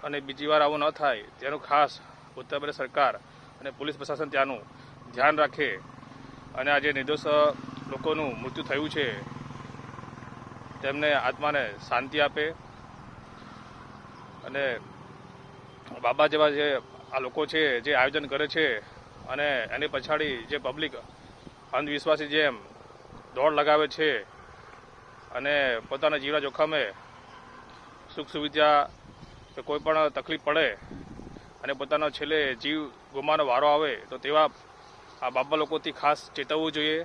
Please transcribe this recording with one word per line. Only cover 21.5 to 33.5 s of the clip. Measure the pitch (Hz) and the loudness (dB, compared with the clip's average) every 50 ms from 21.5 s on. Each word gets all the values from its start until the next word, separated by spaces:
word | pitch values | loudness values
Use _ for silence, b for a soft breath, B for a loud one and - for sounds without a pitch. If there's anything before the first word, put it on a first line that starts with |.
| - - - - - | -20 -20 -12 -4 -2
અંધવિશ્વાસી | 127 151 147 147 143 - 160 156 151 156 | -2 -2 0 -4 -2 2 2 2 2 2
જેમ | 147 147 156 151 143 123 104 98 - - - - - - - - - - - - - - | 0 2 4 4 4 2 -2 -12 -16 -20 -20 -20 -20 -20 -20 -20 -20 -20 -20 -18 -10 -2
દોડ | 123 135 156 151 | 2 2 4 4
લગાવે | 147 147 151 151 151 151 | 4 6 6 6 6 4
છે | 147 - - 160 151 135 110 98 - - - - - - - - - - - - - - - - - - - - - - | 2 0 0 0 2 2 0 -4 -8 -18 -20 -20 -20 -20 -20 -20 -20 -20 -20 -20 -20 -20 -20 -20 -20 -20 -20 -20 -10 -8
અને | 123 135 143 147 143 139 131 120 113 | -4 0 2 2 4 4 2 0 0
પોતાના | 107 - 135 135 151 151 151 | -2 -6 -4 2 2 2 2
જીવના | 147 135 139 151 151 | 2 0 0 0 0
જોખમે | 143 139 131 - 156 156 156 147 127 101 95 - - - - - - - - - - - - - - - - - - - - - - - - | 0 -2 0 2 2 2 2 0 0 -2 -4 -10 -18 -20 -20 -20 -20 -20 -20 -20 -20 -20 -20 -20 -20 -20 -20 -20 -20 -20 -20 -20 -20 -14 -10
સુખ | - 147 - | -10 -10 -6
સુવિધા | - 156 147 147 147 151 151 151 147 147 143 - - - - - - - - - - - - - - | -6 -4 -4 -2 4 6 8 8 8 8 6 2 -4 -18 -20 -20 -20 -20 -20 -20 -20 -20 -20 -16 -14
કે | - | -12
કોઈ | 127 - 147 147 | -4 -4 -4 0
પણ | - 160 156 156 156 147 | 2 2 4 4 4 2
તકલીફ | 131 139 127 - 160 151 - | 2 -2 -4 -4 -6 -2 0
પડે | 147 151 160 156 123 101 - - - - - - - - - - - - - - - - - - | 2 4 4 4 2 0 -4 -10 -14 -14 -14 -14 -14 -16 -16 -16 -16 -16 -18 -20 -20 -18 -10 -6
અને | 135 139 | -6 -4
પોતાનો | 131 139 135 151 151 156 151 | -4 -2 0 0 2 2 0
છેલ્લે | - - 151 147 160 156 147 135 127 | -2 -4 -4 0 2 2 2 2 -2
જીવ | 113 - 143 151 156 151 | -2 -2 -2 -2 -2 -4
ગુમાવવાનો | 135 - - - - - 139 139 151 156 156 151 | -6 -10 -18 -20 -10 -8 -4 0 2 2 4 4
વારો | 135 | 4